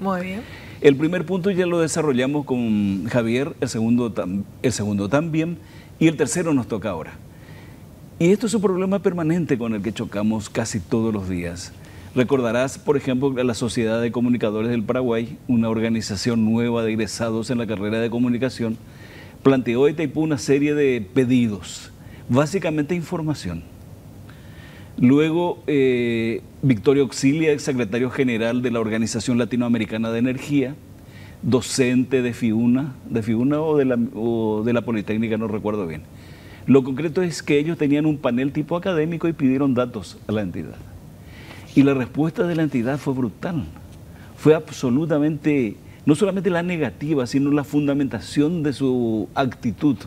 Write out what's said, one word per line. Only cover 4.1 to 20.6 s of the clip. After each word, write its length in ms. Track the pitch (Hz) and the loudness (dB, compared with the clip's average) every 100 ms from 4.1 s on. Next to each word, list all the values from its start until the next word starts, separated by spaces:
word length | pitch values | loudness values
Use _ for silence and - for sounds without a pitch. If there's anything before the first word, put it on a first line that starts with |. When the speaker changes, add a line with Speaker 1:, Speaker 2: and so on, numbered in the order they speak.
Speaker 2:
tam-, 300 | 98 87 98 101 - | -4 -4 -4 -6 -2
el 100 | 135 | -2
segundo 360 | - 104 101 98 | 0 -2 0 0
también, 500 | 139 165 156 165 170 - - - - | 0 0 -2 -2 -4 -12 -20 -14 0
y 100 | 160 | 2
el 80 | 151 | 2
tercero 380 | 151 180 170 | -2 0 0
nos 140 | 143 110 | 0 0
toca 220 | 110 104 | -4 -4
ahora. 220 | 85 76 - - - - - - - - - - - | -6 -8 -14 -20 -20 -20 -20 -20 -20 -20 -20 -14 0
Y 120 | 170 | 4
esto 160 | 208 233 | 4 2
es 80 | |
un 80 | 220 | 0
problema 360 | 196 180 190 196 | 2 0 0 0
permanente 580 | 202 175 156 175 151 131 | 0 0 0 0 2 0
con 160 | 117 | 0
el 80 | 107 | -2
que 100 | 98 | -4
chocamos 560 | 98 110 101 107 110 98 | -4 -6 -2 0 0 -4
casi 320 | - 110 110 | -4 -4 -4
todos 320 | 87 117 113 | -2 0 0
los 160 | 107 92 | -2 -4
días. 440 | 92 87 87 - - - - - - | -4 -6 -8 -12 -16 -20 -18 -8 0
Recordarás, 600 | 120 135 117 117 135 - | 2 2 2 0 -2 -4
por 180 | - 143 | 0 0
ejemplo, 360 | 131 127 139 | 2 0 0
que 120 | 127 | 0
la 100 | 127 | 0
Sociedad 480 | 110 120 113 113 113 | 0 -2 0 0 0
de 80 | 117 | -2
Comunicadores 640 | 113 123 120 113 107 113 | 0 0 2 0 0 -2
del 100 | 120 | -2
Paraguay, 560 | 104 123 127 113 117 147 - | -2 -2 0 -2 -4 -8 -2
una 220 | 123 113 | 0 2
organización 760 | 113 113 113 107 101 - 117 | 0 0 -2 -2 -4 0 2
nueva 380 | 110 113 120 117 | 2 2 0 0
de 120 | 113 | 0
egresados 560 | 110 104 - 117 113 107 | 0 -2 -4 -4 -2 -2
en 80 | 120 | -4
la 100 | 113 | -2
carrera 320 | 107 104 110 | -4 -2 -2
de 100 | 117 | -2
comunicación, 680 | 117 123 120 127 - 117 110 - - - - - - | 0 0 0 -2 -2 -4 -4 -10 -20 -20 -20 -20 2
planteó 400 | 135 135 120 117 | 4 4 4 4
a 60 | 143 | 4
Itaipú 320 | 156 156 143 | 2 -2 0
una 160 | 160 143 | 0 0
serie 360 | - 151 | 2 4